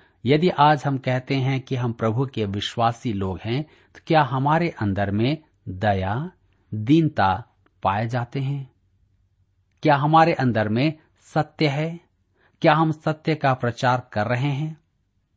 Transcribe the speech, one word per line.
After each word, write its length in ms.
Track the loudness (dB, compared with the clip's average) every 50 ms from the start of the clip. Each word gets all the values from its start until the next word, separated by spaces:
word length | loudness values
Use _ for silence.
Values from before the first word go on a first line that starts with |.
| _ _ _ _ 0
यदि 240 | 0 2 2 2 2
आज 340 | 2 4 4 4 4 2 0
हम 120 | -2 -4
कहते 380 | -2 -2 -2 -2 -2 -2 -2 -2
हैं 260 | -2 0 0 -2 -4
कि 140 | -4 -6 -4
हम 160 | -4 -2 -4
प्रभु 340 | -2 -2 -2 -2 0 -2 -4
के 200 | -4 -4 -4 -4
विश्वासी 680 | -2 -4 -4 -6 -6 -2 0 0 0 0 -2 -4 -4 -4
लोग 260 | -2 -4 -4 -6 -6 -6
हैं, 180 | -4 -4 -4 -4
तो 360 | -6 _ _ _ _ -20 -10 -2
क्या 140 | 2 2 2
हमारे 480 | 2 2 -2 -2 0 2 2 2 0 -2
अंदर 420 | -4 -2 -2 -2 0 -2 -2 -2
में 260 | 0 0 0 0 -2 -4 -8 _ _ _ _ -14
दया, 600 | -8 -2 0 0 0 0 -2 -2 -4 -4 -6 -8 -12 _ _ _ _ _ _ _ -8
दीनता 680 | -4 0 2 4 4 4 2 0 0 0 0 0 -2 -6 -12 _ _ _ _ _ _ -2
पाए 240 | -2 0 -2 -2
जाते 320 | -4 -4 -6 -6 -6 -6 -6
हैं? 320 | -4 -4 -6 -6 -8 -12 _ _ _ _ _ _ _ _ _ _ _ _ _ _ _ _ _ _ _ _ _ _ 2
क्या 120 | 2 4
हमारे 380 | 4 4 4 6 6 6 4 2
अंदर 360 | 2 0 0 2 0 0 0
में 240 | 0 0 0 0 -2 -6 _ _ _ _ _ -4 -4
सत्य 340 | -2 -4 -2 _ -2 -2
है? 320 | -2 0 -2 -4 -6 -8 -12 -16 _ _ _ _ _ _ _ _ _ _ _
क्या 120 | 4 4 4
हम 180 | 4 4 2
सत्य 440 | 0 -2 -4 -4 -4 -2 -2 -4 -2
का 180 | 0 0 0 0
प्रचार 560 | 0 -2 -4 -4 -2 0 0 0 0 -4 _ -4
कर 140 | -4 -2
रहे 240 | -2 -2 -2 -2 -2
हैं? 300 | -4 -4 -6 -8 -10 -14 _ _ _ _ _ _ _ _ _ _ _